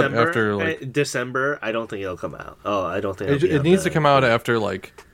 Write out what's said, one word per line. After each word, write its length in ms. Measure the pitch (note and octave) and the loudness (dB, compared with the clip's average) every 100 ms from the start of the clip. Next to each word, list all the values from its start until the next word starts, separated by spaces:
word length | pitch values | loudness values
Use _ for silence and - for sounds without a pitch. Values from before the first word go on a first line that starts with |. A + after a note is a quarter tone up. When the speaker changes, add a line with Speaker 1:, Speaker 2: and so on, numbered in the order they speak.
Speaker 1:
December, 260 | - A2+ A#2 | 4 2 2
Speaker 2:
after, 260 | A#2 G#2+ G2+ | 2 0 0
like, 260 | G2 - | -2 -4
Speaker 1:
uh, 20 | C3+ | -6
December, 680 | C3+ C#3 C3 B2 C3 C3+ D3 | -2 -2 -2 -4 -2 -2 -4
I 120 | G#2+ | -4
don't 160 | A2+ A2+ | -6 -6
think 120 | G#2+ | -8
it'll 140 | F#2+ F2 | -6 -6
come 180 | F2+ | -10
out. 240 | - - - | -10 -16 -10
Oh, 200 | G2+ G2+ | -4 -2
I 160 | F2 F#2+ | -2 -4
don't 160 | G2+ F#2+ | -4 -4
think 120 | G2 | -2
Speaker 2:
it, 40 | C#3+ | 2
Speaker 1:
it'll 120 | F3 | 2
be 60 | |
Speaker 2:
it 40 | D3+ | 2
Speaker 1:
on 40 | |
Speaker 2:
needs 180 | D3+ F#3+ | 4 2
to 60 | E3 | 2
Speaker 1:
the 60 | |
Speaker 2:
come 120 | E3 D3 | 2 4
out 180 | C#3 | 6
after, 340 | B2+ A#2 - A#2 | 6 2 2 0
like, 340 | G2+ F#2+ - - - | 0 -6 -10 -20 -20